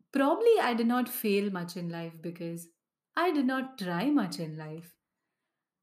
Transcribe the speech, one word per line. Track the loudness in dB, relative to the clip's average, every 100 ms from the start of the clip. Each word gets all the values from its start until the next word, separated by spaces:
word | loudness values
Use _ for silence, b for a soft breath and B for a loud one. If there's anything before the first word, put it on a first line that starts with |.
| _
probably | 2 2 4 6 6
I | 4 2
did | 2
not | 2 0
fail | -2 2 2 0
much | -4 -6 -8
in | -8
life | -6 -10 -10
because | -12 -8 -8 -10 -12 _ _ _ _ -2
I | 0
did | 2 0
not | 0 -4 -6
try | -4 -2 2
much | 2 2 -4
in | -8 -8
life. | -12 -12 -16 _ _ _ _ _ _ _ _ _